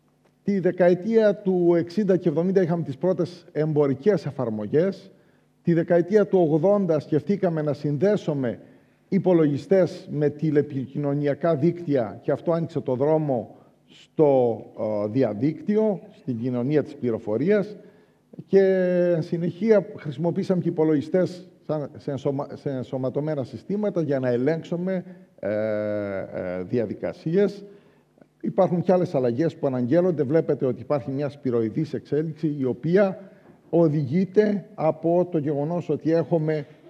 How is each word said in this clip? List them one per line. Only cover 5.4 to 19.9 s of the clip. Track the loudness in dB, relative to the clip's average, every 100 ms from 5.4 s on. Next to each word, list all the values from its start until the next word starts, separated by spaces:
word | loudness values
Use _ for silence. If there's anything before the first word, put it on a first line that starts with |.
| _ _
Τη | 0
δεκαετία | 0 2 2 4 2 4
του | 4 4
ογδόντα | 4 4 2 2 0
σκεφτήκαμε | 0 -2 0 0 0 0
να | -2
συνδέσουμε | -2 -2 0 2 0 0 -2 -2 -4 -10 -20 _ _ _
υπολογιστές | 0 2 4 4 0 0 2 2 -2 -8
με | -2 -2
τηλεπικοινωνιακά | 0 0 2 0 -2 -6 -4 -4 -2 -2 0 0 2
δίκτυα | 0 0 0 0 -2 -4
και | -4
αυτό | -4 -2
άνοιξε | -2 -2 -6
το | -4
δρόμο | -2 0 0 0 -4 -6 -14 -20 _ _
στο, | -20 _ 2 4 6 4 0 -8 -8
ε, | -4 -2 -2
διαδίκτυο, | 0 0 0 -2 -2 -2 0 0 -2 -8
στην | -12 -8 -6
κοινωνία | -4 -2 0 0
της | 0
πληροφορίας | -2 -4 -2 -2 -2 2 0 0 -8 -20 -20 _ _ _ -20 2
και, | 4 6 4 2 2 2 2
εν |
συνεχεία, | 0 -2 -4 -2 2 2 2